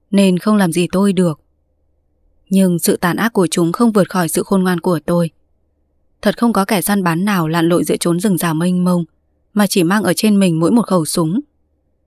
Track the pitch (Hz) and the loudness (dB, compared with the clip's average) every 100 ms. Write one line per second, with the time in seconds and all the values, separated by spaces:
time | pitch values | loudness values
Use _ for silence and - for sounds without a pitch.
0 | - 196 196 180 214 214 180 160 170 180 | -2 2 4 2 0 2 2 0 -2 0
1 | 202 180 175 147 _ _ _ _ _ _ | 0 2 0 -2 _ _ _ _ _ _
2 | _ _ _ _ - 190 185 170 - - | _ _ _ _ -2 0 2 0 -2 -2
3 | 180 156 214 - 170 - 165 170 240 208 | -2 -2 -2 0 -2 0 -2 0 0 2
4 | 175 185 165 - - 196 185 175 185 165 | 0 -2 -2 -2 0 0 0 -2 -2 -4
5 | - 175 165 _ _ _ _ _ _ _ | -2 -2 -2 _ _ _ _ _ _ _
6 | _ _ 208 - 240 - 196 208 - 202 | _ _ -4 0 0 0 -2 -2 -2 -2
7 | 175 165 202 190 156 170 165 175 151 - | 0 -2 -2 0 0 0 0 0 0 -2
8 | 175 170 208 175 175 156 180 180 180 180 | -2 0 0 0 -2 -2 -2 0 0 0
9 | 165 _ _ _ _ 208 202 202 165 208 | -4 _ _ _ _ -2 0 2 2 0
10 | 185 170 220 202 185 160 170 240 196 185 | 0 0 2 2 2 2 2 2 2 0
11 | 151 - 160 208 - _ _ _ _ _ | -2 -2 -2 -2 -6 _ _ _ _ _